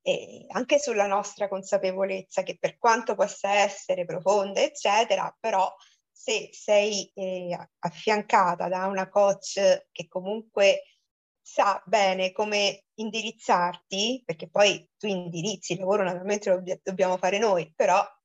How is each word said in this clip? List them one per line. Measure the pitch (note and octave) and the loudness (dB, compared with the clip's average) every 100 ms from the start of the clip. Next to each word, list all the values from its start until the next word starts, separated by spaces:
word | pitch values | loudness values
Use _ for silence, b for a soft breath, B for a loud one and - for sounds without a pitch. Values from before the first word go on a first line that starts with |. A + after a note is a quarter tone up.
eh, | - F3 F#2 G#2+ - | -4 -4 -4 -18 -10
anche | G3 B3+ D4 | -8 0 0
sulla | C#4 A3 G3+ | 2 0 2
nostra | G3 - - G3+ | 2 -2 -6 -6
consapevolezza, | F#3+ G3 G3 F#3+ F#3 G3 F#3+ - - | -6 -2 -2 0 -2 -2 -4 -6 -6
che | F#3 - | -4 -4
per | F3 - | -6 0
quanto | A#3 A3+ A#3+ | 2 2 0
possa | G3+ G3 - G3 | -2 -2 -2 0
essere | G#3 G3+ - - F#3 | 2 2 -2 -6 -4
profonda, | E3+ E3 F3+ G#3 G3 G3 | -4 -4 0 2 0 0
eccetera, | D4 - G#3+ G#3 A#3 F#3+ - - | -2 0 0 2 2 0 -2 -6
però | A3+ G3 F#3 - b b _ | -2 0 0 -2 b b _
se | _ - A3 E3+ | _ -6 -4 -6
sei, | - - G#3 G#3 G3+ F3+ | -12 2 4 4 -2 -8
eh, | - F#3+ F#3 F3+ F3 - _ | -8 -8 -6 -6 -8 -10 _
affiancata | F3 - - G#3+ G#3 A3+ F#3 F3 F3 | -8 -4 0 0 4 4 4 0 -4
da | F#3 F#3+ | -2 -2
una | G3 F#3+ | -4 -2
coach | G#3 G3+ G3 - - - - - | 2 2 2 -4 2 4 4 0
che | - D#3+ | -14 -10
comunque | F#3 F3+ A3 A3 - G3+ F#3 b b _ _ _ _ | -8 -6 -8 -6 2 4 4 b b _ _ _ _
sa | - - A3 F#3+ - | -10 0 0 0 0
bene | A3 G3 F#3 F#3 | 2 2 2 -2
come | F#3 G#3+ G#3 G3+ G3 _ | -2 -2 0 0 -2 _
indirizzarti, | - A3 A3 G#3+ A3+ - F#3+ F3 F3 _ - A#3+ B3+ | -10 -6 -6 -8 -10 0 2 2 -4 _ -4 -2 -2
perché | - E3 E3+ | -6 -10 -4
poi | G3 G3+ D#3+ - _ | 2 2 2 -8 _
tu | G#3+ | -4
indirizzi, | F#3+ F3 E3+ F3+ G3 - | -4 -4 -6 -6 -6 -6
il | F3+ | -4
lavoro | F#3 G#3 | 0 0
naturalmente | F#3 F3+ F#3 G#3 G#3 | 0 -2 -4 -4 0
lo | F#3 | 0
dobbi-, | F3+ F#3 | 0 -8
dobbiamo | - F#3+ F#3 F#3 | -8 -2 0 0
fare | F#3 G3+ | 0 0
noi, | A3+ F#3 D#3+ | 2 0 -2
però | _ G#3 F3+ - - | _ 2 2 2 -6